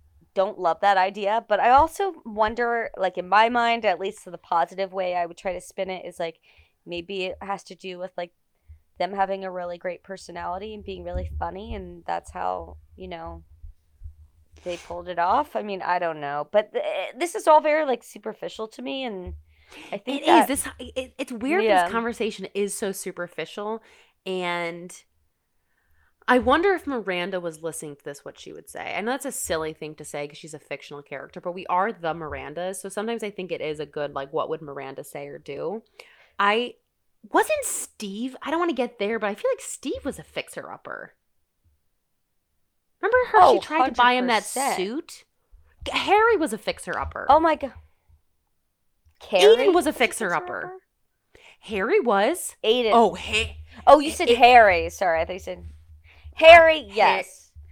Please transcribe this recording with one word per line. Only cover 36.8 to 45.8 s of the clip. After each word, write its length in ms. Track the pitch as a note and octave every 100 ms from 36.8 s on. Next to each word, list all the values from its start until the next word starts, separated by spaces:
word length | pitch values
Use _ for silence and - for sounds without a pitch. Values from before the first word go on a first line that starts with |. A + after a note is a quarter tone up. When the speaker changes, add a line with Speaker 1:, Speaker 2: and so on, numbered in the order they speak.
| _ _ _ _ G#3+
Speaker 2:
wasn't 320 | D#4+ A4+ D5+
Steve, 720 | B4 - - - G#3 G3 B3+ C4
I 80 | -
don't 100 | E4
wanna 140 | F4
get 240 | B3+ A#3+ -
there, 200 | G3+ A3+
but 100 | G#3
I 40 |
feel 160 | G#3 B4+
like 120 | B4
Steve 420 | - - C4 B4+
was 140 | D4 G3
a 40 |
fixer-upper. 920 | - - - - E2 - - - - _ _ _ _ _ _ _ _ _ _ _ _ _ _ _ _ _ _ _
Remember 280 | G4 B4 B4
her? 80 | -
Speaker 1:
Oh, 140 | F4+
Speaker 2:
She 60 | A#3+
tried 260 | - D4+ C4
to 60 |
buy 200 | B3 B3
him 140 | B3+ B3
that 60 |
Speaker 1:
hundred 80 | A3
percent. 320 | - B3 C4+ F#3
Speaker 2:
suit. 480 | F#3 C4 - - _ _ _ - _ _